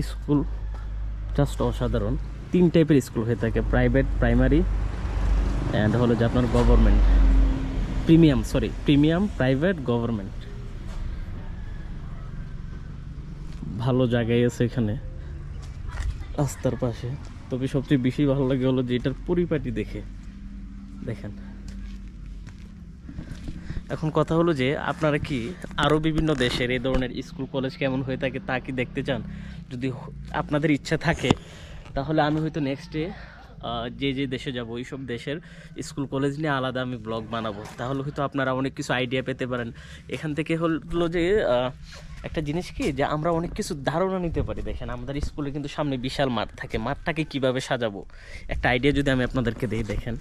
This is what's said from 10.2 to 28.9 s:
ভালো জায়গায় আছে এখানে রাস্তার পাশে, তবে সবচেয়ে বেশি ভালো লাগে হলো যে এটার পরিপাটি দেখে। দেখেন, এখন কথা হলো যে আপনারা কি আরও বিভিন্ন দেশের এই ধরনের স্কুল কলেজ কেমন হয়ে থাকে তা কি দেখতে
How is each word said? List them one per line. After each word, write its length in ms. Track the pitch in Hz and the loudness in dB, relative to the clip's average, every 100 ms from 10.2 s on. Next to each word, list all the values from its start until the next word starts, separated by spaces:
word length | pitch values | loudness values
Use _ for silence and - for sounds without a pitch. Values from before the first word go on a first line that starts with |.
| 95 - - - - - - - - - - - - - - - - - - - - - - - - - - - - - - - - - - - | -4 -8 -10 -10 -10 -10 -8 -6 -6 -6 -6 -8 -8 -8 -8 -8 -8 -8 -8 -8 -8 -10 -10 -10 -10 -10 -10 -12 -10 -12 -12 -12 -10 -10 -8 -2
ভালো 280 | 123 127 127 | 2 4 4
জায়গায় 380 | 120 113 120 120 | 4 4 4 4
আছে 180 | - | 2
এখানে 320 | 120 - 107 104 - - - - - - - - - - - - - - | 0 2 0 0 -6 -10 -10 -10 -10 -10 -10 -8 -8 -4 -4 -4 -6 -2
রাস্তার 400 | 143 - 131 120 | -2 0 -2 0
পাশে, 320 | 123 113 123 143 - - - | -2 -2 -6 -8 -8 -14 -6
তবে 180 | 127 131 | -4 0
সবচেয়ে 320 | 143 147 143 | -2 2 4
বেশি 260 | 127 123 143 | 4 2 2
ভালো 220 | 135 127 | 4 2
লাগে 180 | 135 131 | 2 4
হলো 160 | 131 | 2
যে 140 | 123 123 | 2 0
এটার 160 | 135 123 - | 0 -4 0
পরিপাটি 440 | 175 170 156 131 | 0 2 0 -2
দেখে। 320 | 113 101 107 98 - - - - - - - - - 127 | -4 -4 -6 -10 -12 -14 -14 -12 -12 -12 -12 -14 -10 -8
দেখেন, 240 | 110 107 101 - - - - - - - - - - - - - - - - - - - - - - - - - | -8 -8 -10 -12 -12 -12 -10 -10 -12 -14 -14 -12 -12 -14 -14 -16 -16 -16 -16 -12 -12 -10 -10 -10 -10 -6 -8 -6
এখন 220 | 139 156 | -2 0
কথা 240 | 156 151 | 2 2
হলো 200 | 160 170 | 4 4
যে 220 | 147 127 151 | 4 2 0
আপনারা 420 | - 139 151 147 | -2 0 2 2
কি 340 | - 131 117 185 - - | 0 -4 -4 -8 -8 0
আরও 220 | 147 156 | 2 4
বিভিন্ন 360 | 160 156 160 | 2 2 2
দেশের 360 | 143 123 - 123 | 2 2 2 0
এই 80 | 127 | 0
ধরনের 440 | 127 127 123 - | 2 0 0 -4
স্কুল 240 | - - 131 | -10 -8 -6
কলেজ 240 | 139 131 - | -2 -4 -2
কেমন 260 | 135 131 | -2 0
হয়ে 140 | 131 127 | -2 -2
থাকে 240 | 135 127 - | -2 -4 -4
তা 140 | 131 | -4
কি 120 | - | -4
দেখতে 300 | 127 123 | -4 -2